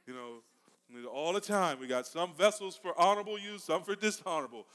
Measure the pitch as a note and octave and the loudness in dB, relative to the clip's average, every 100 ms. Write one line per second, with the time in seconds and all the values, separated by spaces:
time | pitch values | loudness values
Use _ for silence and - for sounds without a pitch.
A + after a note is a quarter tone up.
0 | - B2+ A#2+ A#2 - _ _ _ _ A#2+ | -14 -12 -12 -14 -18 _ _ _ _ -14
1 | A#2+ C3 D#3+ G3+ G#3 G#3 F3 C3+ C3 B2+ | -8 -4 0 0 0 2 2 0 -2 -2
2 | B2+ D#3+ F3 D#3 G#3 G3+ F#3+ - F3+ E3 | -2 -2 -2 4 4 4 -6 -8 -4 4
3 | F3+ G#3 G3+ G#3 G3+ G3+ - E3 G3+ G3 | 6 6 0 -6 -6 -8 -2 -2 0 0
4 | G#3+ G#3 F#3 D#3+ C3 A#2 G2 | 0 0 -2 -4 -4 -8 -16